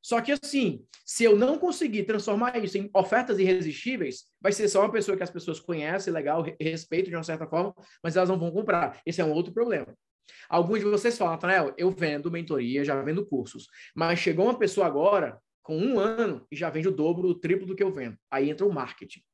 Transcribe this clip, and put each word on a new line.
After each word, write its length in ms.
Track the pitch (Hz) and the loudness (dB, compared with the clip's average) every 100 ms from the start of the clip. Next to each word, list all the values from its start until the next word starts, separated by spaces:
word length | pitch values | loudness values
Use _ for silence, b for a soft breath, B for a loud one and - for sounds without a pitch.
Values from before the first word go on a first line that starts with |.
Só 200 | - 233 | 0 -2
que, 100 | 233 | 0
assim, 560 | 285 - 277 220 139 - B | -2 0 0 0 -2 -12 B
se 200 | - - | -10 2
eu 120 | 233 208 | 6 8
não 220 | 254 311 | 6 2
conseguir 460 | 359 - 302 208 | 0 0 -2 -2
transformar 520 | 190 220 208 208 240 240 | 0 -2 0 0 0 -2
isso 160 | 196 190 | -2 -4
em 100 | 202 | 2
ofertas 460 | 202 190 226 254 202 | 2 4 2 2 2
irresistíveis, 880 | 185 185 160 143 233 254 147 127 - _ | 4 2 0 -6 -6 -4 -4 -8 -18 _
vai 120 | 196 | -2
ser 160 | 202 208 | 2 2
só 140 | 196 | 4
uma 100 | 208 | 2
pessoa 240 | 220 196 190 | 2 0 -2
que 80 | |
as 60 | 175 | -4
pessoas 280 | 175 170 156 | -8 -8 -8
conhecem, 540 | - 165 151 190 196 | -6 -6 -2 -4 -2
legal, 300 | 165 143 160 | -4 0 -2
re-, 140 | 165 - | -2 -4
respeitam 500 | 156 160 - 160 185 | -4 -4 -4 -2 -2
de 60 | 170 | -4
uma 80 | |
certa 240 | 165 160 160 | -6 -8 -4
forma, 260 | 160 196 - B B | -2 -2 -6 B B
mas 120 | 165 170 | -2 2
elas 120 | 185 | 2
não 100 | 185 | 2
vão 140 | 170 | 0
comprar. 500 | 170 214 175 143 - | -2 0 0 0 -4
Esse 160 | - 165 | -8 -2
é 40 | |
um 80 | 160 | 0
outro 200 | 151 175 | 0 -2
problema. 400 | 202 240 175 - - _ _ B B B | -2 -2 -2 -6 -16 _ _ B B B
Alguns 300 | 170 175 214 | 2 2 2
de 60 | |
vocês 340 | 202 208 226 233 | 2 2 2 0
falam, 160 | 180 | -2
"Natanael, 400 | 160 175 190 151 - | 0 2 2 2 0
eu 140 | 180 | -2
vendo 400 | 185 160 147 156 | 0 -2 -2 -4
mentoria, 540 | 170 170 143 120 135 | -6 -4 -2 0 -2
já 180 | 143 139 | 0 -2
vendo 240 | 135 165 202 | -2 -4 -2
cursos, 400 | 135 120 120 - B B | -4 -4 -12 -20 B B
mas 280 | - 165 175 | -2 0 2
chegou 240 | 185 160 | 2 2
uma 140 | 214 240 | 2 2
pessoa 280 | 214 - 175 | 0 2 0
agora, 540 | 143 180 202 143 110 _ _ | 4 4 4 0 -6 _ _
com 140 | - 156 | -6 -2
um 240 | 226 240 | 0 2
ano, 460 | 202 226 220 131 - | 0 0 -2 -2 -10
e 60 | 147 | -6
já 140 | 165 | -4
vende 180 | 156 175 | -2 -2
o 20 | |
dobro, 380 | 190 156 170 180 | 0 0 2 0
o 60 | |
triplo 320 | 175 170 190 185 | 0 -2 -4 -6
do 100 | 190 | -2
que 60 | |
eu 100 | 196 | -2
vendo." 240 | 139 120 110 _ | -2 -10 -12 _
Aí 180 | 135 143 | -2 -2
entra 180 | 151 202 | 2 0
o 60 | |
marketing. 500 | 160 120 - - - _ | 0 -6 -12 -20 -20 _